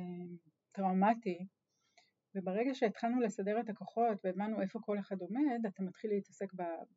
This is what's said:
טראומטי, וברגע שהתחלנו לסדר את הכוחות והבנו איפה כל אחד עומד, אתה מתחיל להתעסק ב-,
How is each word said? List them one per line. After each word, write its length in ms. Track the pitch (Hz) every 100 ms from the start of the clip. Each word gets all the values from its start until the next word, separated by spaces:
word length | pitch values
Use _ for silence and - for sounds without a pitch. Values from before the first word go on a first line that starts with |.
| 180 175 175 175 _ _ _
טראומטי, 760 | - 190 185 202 233 190 175 190 _ _ _ _ _ _ _ _
וברגע 400 | 196 185 196 262
שהתחלנו 460 | 262 226 - 233 247
לסדר 400 | 220 - 196 220
את 80 | 226
הכוחות 560 | 202 190 226 233 202
והבנו 380 | 185 185 214 208
איפה 160 | 190 220
כל 160 | 214 202
אחד 220 | 196 190
עומד, 460 | 175 240 302 240 226
אתה 140 | 190
מתחיל 280 | 185 - 214
להתעסק 440 | 202 - - 196
ב-, 80 | 180 170 165 -